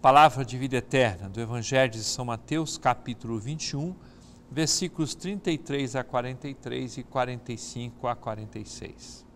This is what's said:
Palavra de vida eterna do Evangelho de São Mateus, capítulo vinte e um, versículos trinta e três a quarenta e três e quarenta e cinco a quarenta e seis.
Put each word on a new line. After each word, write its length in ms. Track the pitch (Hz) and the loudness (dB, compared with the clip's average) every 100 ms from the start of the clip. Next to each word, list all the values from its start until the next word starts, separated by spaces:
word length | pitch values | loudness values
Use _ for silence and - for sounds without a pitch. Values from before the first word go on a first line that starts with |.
Palavra 460 | 135 139 151 127 131 | 10 10 10 8 -4
de 100 | 123 | -4
vida 220 | 131 127 | -2 -2
eterna 500 | - - 123 90 98 | 2 4 4 2 -8
do 100 | 95 | -8
Evangelho 500 | 117 120 110 135 131 | -6 -4 0 4 4
de 100 | 110 | 2
São 220 | 107 - | -6 -4
Mateus, 540 | 123 117 - 151 156 - | -4 -6 -4 -2 -2 0
capítulo 600 | 131 120 - 117 117 113 | 2 2 -2 -8 -4 -6
vinte 340 | 110 156 - | -4 -6 -6
e 40 | 139 | -4
um, 180 | 165 185 - - - - - | -6 -8 -16 -20 -20 -20 -10
versículos 640 | 131 156 - 180 - 151 | -2 0 0 -2 -2 -4
trinta 360 | - 180 202 - | -4 -6 -4 -2
e 80 | 160 | -4
três 360 | - 143 135 | -2 -4 -2
a 80 | 127 | -4
quarenta 460 | 123 127 123 131 147 | -2 -2 -2 -6 -10
e 60 | |
três 420 | 139 - 127 131 113 | -10 -8 -6 -6 -10
e 60 | |
quarenta 500 | - 135 123 123 123 | -6 -2 -2 -4 -8
e 60 | 117 | -10
cinco 480 | - - 120 117 123 | -8 -10 -10 -6 -6
a 100 | 117 | -4
quarenta 420 | - 107 107 107 | -6 -8 -8 -12
e 60 | |
seis. 640 | 107 - - - - - - | -12 -12 -14 -14 -18 -20 -20